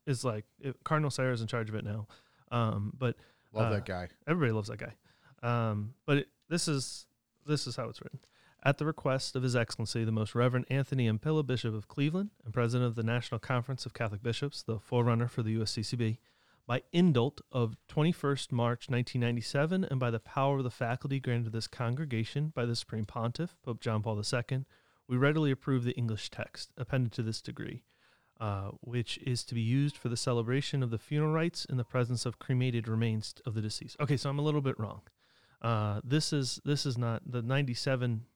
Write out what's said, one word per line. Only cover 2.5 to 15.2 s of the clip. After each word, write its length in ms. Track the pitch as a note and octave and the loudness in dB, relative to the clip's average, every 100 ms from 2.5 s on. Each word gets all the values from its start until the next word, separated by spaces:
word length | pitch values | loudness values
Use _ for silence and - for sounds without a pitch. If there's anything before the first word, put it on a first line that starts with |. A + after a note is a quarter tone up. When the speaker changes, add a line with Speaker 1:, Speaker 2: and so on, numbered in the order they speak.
| A#2+ A2+ G#2+ G#2 - | 0 0 0 -4 -2
Speaker 1:
but, 200 | B2 - - _ _ | -2 -4 -10 _ _
Speaker 2:
Love 140 | G#2+ A2+ | 0 2
Speaker 1:
uh, 20 | G2+ | 0
Speaker 2:
that 100 | F#2+ | -2
guy. 220 | F2+ F2 - - | -6 -8 -8 -2
Speaker 1:
everybody 260 | F3 B2+ | 2 2
loves 160 | A2 G#2+ | 2 -2
that 80 | A2 | -8
guy. 160 | A#2+ - _ _ _ - | -10 -12 _ _ _ -6
Um, 500 | A#2+ A#2+ A2+ G#2 G#2 - - | 0 2 2 0 -4 -6 0
but 140 | C#3+ | 0
it, 100 | - _ - | 0 _ -6
this 200 | E3 - | -2 0
is, 380 | C#3 - - - _ _ _ D3 | -2 -4 -10 -16 _ _ _ -2
this 220 | D3 B2+ | -2 -2
is 80 | A#2 | -6
how 140 | A#2 | -8
it's 120 | - | -8
written. 180 | - - - _ _ _ | -14 -14 -16 _ _ _
"At 140 | C3+ C#3 | 0 2
the 80 | D3+ | 0
request 500 | D#3 C#3 C3 - C3 | -2 0 0 -2 -2
of 80 | |
His 120 | B2+ A#2+ | 2 2
Excellency, 500 | A2+ - A2 A#2+ A2 | 2 -2 -2 0 0
the 60 | |
Most 200 | A2 G#2+ A#2+ | 2 0 2
Reverend 320 | B2 B2 A#2 | 4 2 0
Anthony 380 | C3+ C3+ C3+ A#2 | 0 0 2 2
M. 100 | G#2+ | 2
Pilla, 240 | D#3 D#3 | 2 2
Bishop 300 | C3 B2+ A#2 | 2 0 -2
of 160 | A2 - | -4 -6
Cleveland 400 | - C#3+ F3+ G#3 - A2+ | 0 0 2 -2 -6 -4
and 80 | |
President 340 | B2 A#2 B2 B2 | 0 2 4 2
of 80 | A#2 | 2
the 80 | |
National 360 | A2+ A#2+ - A#2 | 0 0 0 -4
Conference 460 | - B2+ A#2 B2+ B2 | 0 -2 0 -6 -8
of 80 | |
Catholic 300 | - A2+ G2+ | -4 -4 -2
Bishops, 400 | A#2 A2+ C#3+ - | -2 -2 -4 -4
the 160 | - A2 | -6 -6
forerunner 480 | - B2 A#2+ A#2 | 0 4 4 4